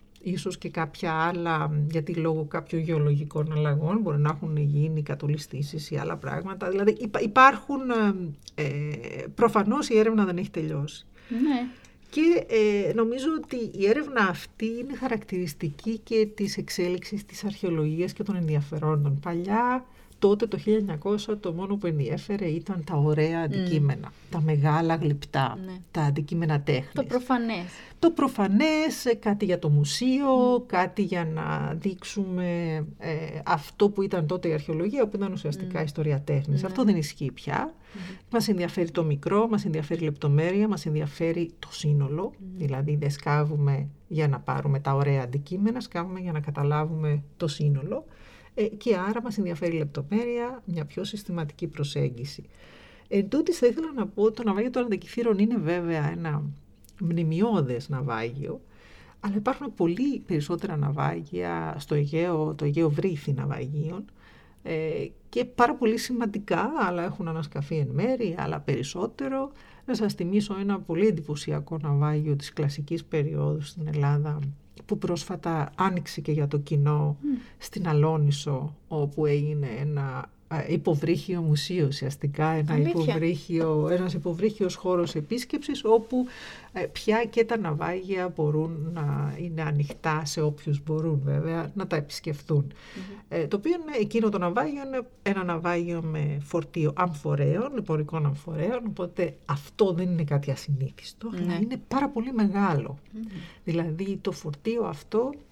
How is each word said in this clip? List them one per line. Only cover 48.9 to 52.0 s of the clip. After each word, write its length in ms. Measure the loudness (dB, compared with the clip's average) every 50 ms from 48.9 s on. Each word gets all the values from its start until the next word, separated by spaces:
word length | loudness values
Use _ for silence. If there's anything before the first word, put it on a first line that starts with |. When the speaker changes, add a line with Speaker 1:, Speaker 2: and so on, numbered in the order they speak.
| 2 2 2 0
Speaker 1:
άρα 140 | 0 -2 -2
μας 160 | -2 -2 -2
ενδιαφέρει 360 | -2 -2 -2 -2 -2 0 0
η 40 | 0
λεπτομέρεια, 840 | -2 -2 -4 -6 -4 -2 0 0 0 0 -2 -2 -2 -4 -6 -8 -8
μια 200 | -6 -6 -6 -6
πιο 200 | -6 -6 -6 -6
συστηματική 640 | -6 -6 -8 -8 -6 -4 -4 -4 -6 -6 -6 -8
προσέγγιση. 800 | -6 -4 -4 -4 -2 -2 0